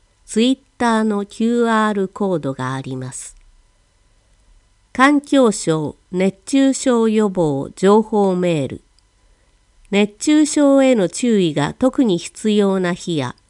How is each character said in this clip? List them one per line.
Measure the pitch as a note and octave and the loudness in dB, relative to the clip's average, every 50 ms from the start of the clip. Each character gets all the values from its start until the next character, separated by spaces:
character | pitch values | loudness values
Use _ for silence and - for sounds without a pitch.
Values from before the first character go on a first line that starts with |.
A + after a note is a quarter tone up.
| _ _ _ _ _ | _ _ _ _ _
Twitter | - - G#3+ A3+ B3+ C4+ - _ _ _ - A#3+ A#3 A3+ A3 | -6 -2 0 0 0 0 -2 _ _ _ -4 -2 0 0 0
の | A3 A3 G#3 G3+ G3+ | 0 -2 -2 -4 -6
キ | G3+ - - A3 | -8 -6 -4 -2
ュ | A3+ A#3+ A#3+ A#3 | -2 0 0 0
ー | A#3 A3+ G#3+ G#3+ G#3+ | 0 0 0 0 0
ア | |
ー | G#3 | -2
ル | G3+ F#3+ F#3 | -2 -4 -6
コ | - - G#3 F#3+ F#3 | -4 -6 -4 -2 -2
ー | D#3 | -4
ド | D3 C3+ C3 | -4 -6 -6
が | - B2+ B2+ C3+ | -6 -6 -6 -6
あ | C3+ | -8
り | C3 C3 C3 | -8 -10 -10
ま | C3 C3 B2+ | -10 -12 -12
す。 | - - - - - - _ _ _ _ _ _ _ _ _ _ _ _ _ _ _ _ _ _ _ _ _ _ _ _ _ _ _ _ _ _ | -14 -16 -18 -18 -20 -20 _ _ _ _ _ _ _ _ _ _ _ _ _ _ _ _ _ _ _ _ _ _ _ _ _ _ _ _ _ _
環 | - - B3+ C#4 D4 C#4 | 0 2 4 4 4 2
境 | C#4+ - C#4 C#4 C4 A3 | 0 2 2 4 4 4
省 | G3+ - - E3 D#3+ D#3 D3+ C3+ - _ _ - | 2 -2 -2 -2 -2 -2 -2 -8 -10 _ _ -8
熱 | - F3+ F#3 G3 - _ - | -4 0 0 0 -2 _ -8
中 | - - C4+ C4+ C4+ | -2 0 2 2 2
症 | B3+ - - C4+ A#3+ A#3 A3+ A3+ | 0 0 -2 0 0 2 2 2
予 | G#3+ G#3+ G#3+ G#3 | 2 0 0 0
防 | F#3 F#3+ E3 D3+ C#3 C3+ C#3 - - | 0 0 -2 0 -2 -4 -6 -8 -6
情 | - F#3 F#3+ G#3 A3 | 0 2 4 4 4
報 | G#3+ A3 A3+ G#3 G3+ F#3+ F#3 | 2 0 0 0 0 0 0
メ | F3+ F3+ F3 E3+ D3+ C3+ | 0 0 0 0 -2 -4
ー | A#2+ | -6
ル。 | A2 - _ _ _ _ _ _ _ _ _ _ _ _ _ _ _ _ _ _ _ _ _ - | -8 -12 _ _ _ _ _ _ _ _ _ _ _ _ _ _ _ _ _ _ _ _ _ -4
熱 | G3+ G3+ G#3 G3+ G#3 - | 0 0 0 0 -2 -6
中 | - D4+ D4+ D4+ D#4 | 0 2 2 2 2
症 | D4 - D4+ D4 C#4 C#4 C4+ | 2 2 2 4 4 4 4
へ | C4+ C4 B3+ | 4 4 4
の | A3 F3+ E3+ | 2 0 -2
注 | - - B3+ A#3+ A3 G3+ | -2 -2 -2 0 2 2
意 | F3+ D#3+ C#3+ | 2 0 0
が | D3 C#3+ D#3+ - | -2 -4 -4 -4
特 | - B3+ C4 - - C4+ | -2 -2 -2 0 0 0
に | A3 F3+ E3+ | 0 0 -2
必 | - - - - - A3 | -4 -10 -12 -6 -2 0
要 | G#3 G#3 G3+ G3 F#3+ F#3+ | 2 2 2 2 0 0
な | F#3 F3 | -2 -4
日 | F3 - - - E3+ | -4 -6 -6 -6 -4
や | D3 C3 A#2+ - _ _ | -4 -4 -6 -8 _ _